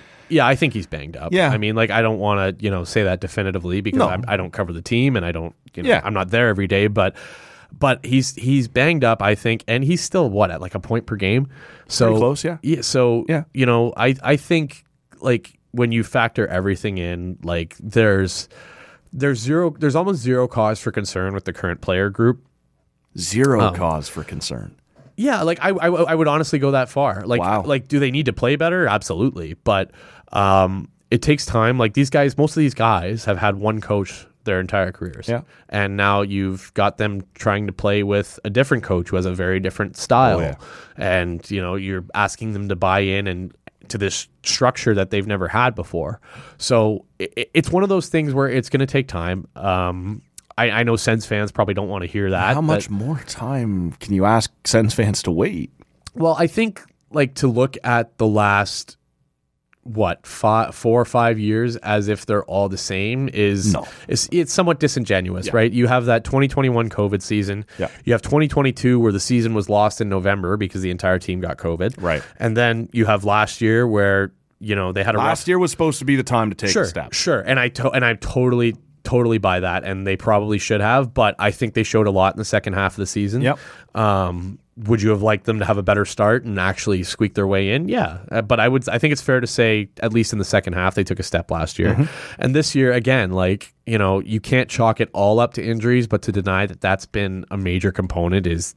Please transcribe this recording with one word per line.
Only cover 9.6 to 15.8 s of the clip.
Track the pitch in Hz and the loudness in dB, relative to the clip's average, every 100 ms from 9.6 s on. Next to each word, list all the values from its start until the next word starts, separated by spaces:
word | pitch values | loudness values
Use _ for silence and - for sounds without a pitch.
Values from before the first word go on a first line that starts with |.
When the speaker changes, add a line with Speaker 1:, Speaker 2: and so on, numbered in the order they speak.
| - | -2
Speaker 1:
and | 120 | 0
he's | 135 175 | 2 0
still, | - 185 135 | 0 0 2
what, | 98 98 | 2 2
at, | 82 | 0
like, | 90 98 | -8 -8
a | |
point | - 113 - | -2 -4 -2
per | 107 | -2
game? | 95 117 139 - - - - | 2 2 0 -8 -20 -20 -8
So | - 117 | 2 4
Speaker 2:
Pretty | 110 | 4
close, | 120 143 | 2 0
yeah. | 160 165 | -4 -4
Speaker 1:
Yeah, | 170 160 | -2 -2
so, | - 131 123 117 - | 0 2 2 2 0
Speaker 2:
Yeah. | 160 156 131 | -2 -2 0
Speaker 1:
you | 123 | 4
know, | 117 117 - | 4 2 2
I, | 123 131 | 0 0
I | - 147 | 0 0
think, | - 165 147 - _ _ _ - | 2 0 0 -10 _ _ _ -6
like, | 131 120 - _ _ | -2 -2 -2 _ _
when | 120 | -2